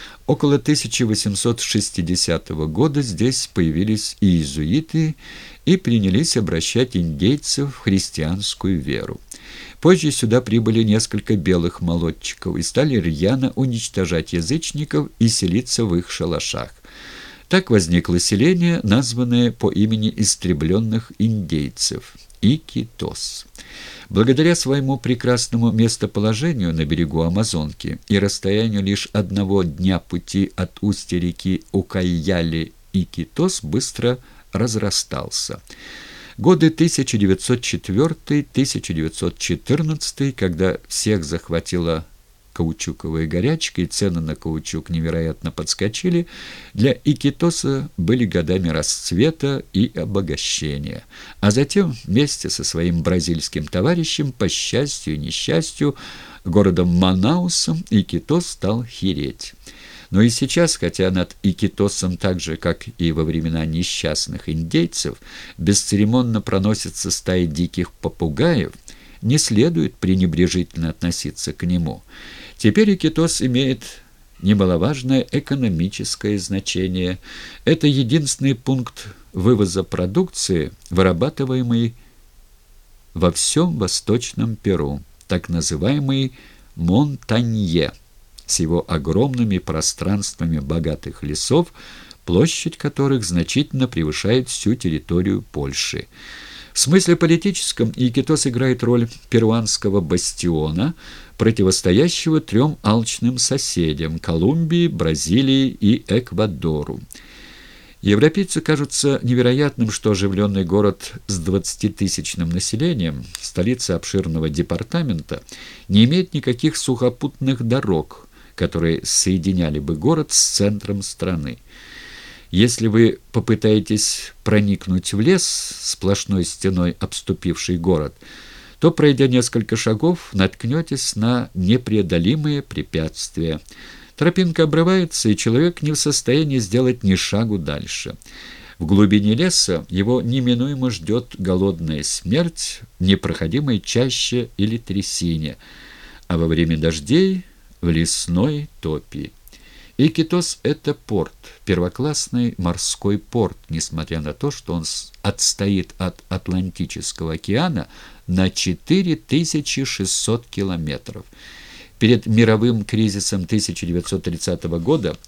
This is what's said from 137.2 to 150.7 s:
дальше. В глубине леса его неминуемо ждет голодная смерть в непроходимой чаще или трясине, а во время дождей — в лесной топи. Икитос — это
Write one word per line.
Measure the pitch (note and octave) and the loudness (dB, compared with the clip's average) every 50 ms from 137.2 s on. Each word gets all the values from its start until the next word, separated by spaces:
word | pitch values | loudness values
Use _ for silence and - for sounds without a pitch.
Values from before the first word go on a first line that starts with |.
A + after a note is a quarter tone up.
| - - - G#2 A2+ A2 G#2 F#2+ | 2 0 0 0 0 0 -2 -2
дальше. | D2+ D2 D2 D2 - - - - - - - - - - - - - - - - - - - - | -2 -4 -6 -6 -6 -8 -10 -10 -8 -10 -12 -14 -16 -20 -20 -20 -20 -20 -20 -20 -20 -20 -10 -8
В | E2+ | 0
глубине | D#2+ G2+ G2 G#2+ F#2+ G2+ G#2 G2+ G#2+ A2 | 4 6 6 8 8 6 4 4 4 2
леса | A#2+ F3 - - - - - F2+ D#2 - - | 2 2 2 2 0 0 0 0 -2 -4 -4
его | F2 F#2 G2 A2+ B2 B2+ | -2 -2 0 2 2 0
неминуемо | - A#2 B2 C3+ B2 B2 B2 A#2+ B2+ C#3 C#3+ C3 B2+ B2+ | 0 0 0 0 2 2 2 2 0 -2 -2 -2 -2 -2
ждет | G#2+ F2 E2 F2 G#2+ B2 A#2+ - - - | -2 -4 -4 -2 -2 -2 -2 -6 -8 -6
голодная | F#2+ F2+ F#2 F2+ F#2+ G2 F2+ E2 E2 D#2 D#2 D2 D2 | -2 0 2 2 2 0 0 -2 -4 -4 -4 -4 -4
смерть | - - - - F2 A2 D#3 F3 E3+ - - - - - - - - _ - | -6 -6 -6 -2 0 0 2 0 0 -2 -6 -10 -10 -10 -12 -16 -20 _ -2
в | F#2 | 4
непроходимой | F#2 G2 F#2 - D#2+ E2 - E2 D#2+ E2 C3+ D3 C#3 A#2 F#2+ | 4 4 4 2 -2 -4 -2 -4 -2 -2 -2 0 0 -2 -2
чаще | - - - A#2+ B2+ C3+ B2 - - - B2 B2 A#2 A2+ - - | -2 -2 0 0 0 0 0 -2 -4 -2 -2 -2 -4 -4 -2 -2
или | G2+ G#2+ A2+ A#2 | 0 0 0 -4
трясине, | A#2 - F#2 G2 F#2 - - - F2 E2+ E2 D#2 D#2 D2 - - - - - - - - - - - - - - - - | -4 -4 -4 -4 -4 -4 -4 -2 -2 0 0 -2 -2 -6 -8 -10 -16 -20 -20 -20 -20 -20 -20 -20 -20 -20 -20 -20 -6 -2
а | F2 E2 | 0 0
во | E2 | 2
время | D#2+ D#2+ D#2+ E2+ D#2+ E2 D2+ | 2 4 2 2 2 2 2
дождей — | D#2 E2 D#2+ D#2 C#2+ - C3 E3+ F#3+ F#3+ F#3+ F3+ F3+ - - _ - - - _ | 2 0 0 -2 -2 2 2 4 4 4 2 -2 -4 -10 -18 _ -20 -20 -14 _
в | - E2+ | -2 0
лесной | E2 D#2+ E2 E2 - - - - E2+ F2 A2 D3+ D3+ D3 D3 - - - | 2 2 2 0 -2 -4 -4 -2 0 2 2 0 0 -4 -6 -10 -12 -10
топи. | - E2 D#2 C#2+ - - - D2 C#2+ - - - _ - - - - - - - - - - | -6 -6 -6 -6 -8 -10 -12 -12 -12 -12 -14 -20 _ -20 -20 -20 -20 -20 -20 -20 -20 -12 0
Икитос — | - C3+ D#3 D#3+ - D#3+ D#3+ F3 F3 E3 - - - - | 2 2 2 4 2 0 0 0 0 -2 -2 -6 -4 -2
это | - | -4